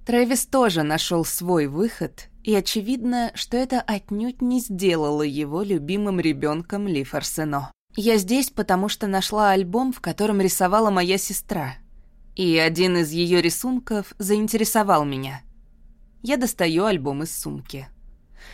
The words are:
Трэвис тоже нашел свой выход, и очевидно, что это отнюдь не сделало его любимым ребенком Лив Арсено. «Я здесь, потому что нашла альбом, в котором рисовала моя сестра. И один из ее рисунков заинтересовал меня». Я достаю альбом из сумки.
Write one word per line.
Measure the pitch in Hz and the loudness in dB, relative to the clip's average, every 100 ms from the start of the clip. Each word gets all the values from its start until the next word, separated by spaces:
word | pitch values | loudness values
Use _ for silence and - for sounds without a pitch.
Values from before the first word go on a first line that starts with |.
| - | 0
Трэвис | 240 240 254 - | 2 2 0 0
тоже | 269 240 165 | 2 4 4
нашел | 151 156 - 175 | 0 0 0 0
свой | 160 - 175 175 143 | 0 -4 0 2 2
выход, | 143 220 - 170 - - - | 0 -2 -2 -8 -8 -20 -10
и | - | 0
очевидно, | 208 180 220 202 262 233 247 233 | 0 2 -2 -2 -2 -2 -2 -2
что | - - 240 | -6 -4 -4
это | 262 254 | -2 -2
отнюдь | - 208 - 208 233 254 | -2 -4 -4 -6 -6 -4
не | 247 247 | -2 0
сделало | 240 190 190 165 147 147 | -2 -2 0 2 0 0
его | 151 139 147 156 | -2 -2 -4 -4
любимым | 202 185 143 190 208 185 | -2 -2 -2 -2 -2 0
ребенком | 160 143 151 151 170 202 202 | 0 0 -2 -4 -4 -6 -2
Лив | 156 135 | -4 -4
Арсено. | 147 - - 156 143 139 - _ - | -6 -6 -4 -4 -4 -6 -12 _ -2
«Я | 208 220 | 2 2
здесь, | 185 254 269 | 2 0 0
потому | - 208 185 202 | -2 0 2 0
что | - 208 | -2 -2
нашла | 190 185 214 208 | -2 0 2 4
альбом, | 190 180 214 262 | 4 2 0 -2
в | 247 | -2
котором | - 160 214 208 | -6 0 0 2
рисовала | 190 - 185 208 220 | 2 2 2 4 4
моя | 190 180 190 | 4 2 0
сестра. | - 196 - 185 135 131 - - - - - - | -2 -6 -6 -6 -6 -8 -18 -20 -20 -20 -16 -2
И | 185 160 | 2 4
один | 160 165 185 175 | 4 4 2 2
из | 156 | 0
ее | 160 175 180 | 0 2 4
рисунков | 170 165 247 254 - 214 196 - | 4 0 -2 -4 -2 -4 -6 -8
заинтересовал | 196 208 214 226 214 226 202 170 | 0 2 2 0 2 2 4 4
меня». | 147 135 135 135 - - - - - - - - | 2 -4 -6 -10 -16 -20 -20 -20 -20 -20 -20 -12
Я | 226 277 | -2 0
достаю | 240 - 170 160 | 0 0 2 2
альбом | 208 185 135 139 | 2 0 -2 -4
из | 165 - | -6 -8
сумки. | 151 143 131 139 135 - - - _ - - | -8 -10 -10 -14 -14 -18 -20 -20 _ -20 -20